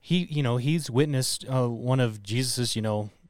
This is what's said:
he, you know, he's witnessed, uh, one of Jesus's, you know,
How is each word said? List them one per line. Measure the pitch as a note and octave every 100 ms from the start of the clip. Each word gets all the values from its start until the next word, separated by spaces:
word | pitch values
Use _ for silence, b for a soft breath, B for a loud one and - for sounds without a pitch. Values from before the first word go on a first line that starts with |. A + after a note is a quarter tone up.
he, | - F3+ F3
you | D3
know, | B2+ B2
he's | C3 E3 C#3+
witnessed, | A#2+ D3+ C3 B2+ - C3
uh, | C3 B2
one | A#2 B2 C3
of | B2 G#2+
Jesus's, | G2+ A#2 B2+ B2 A#2
you | A#2
know, | A2 G#2+ G#2 -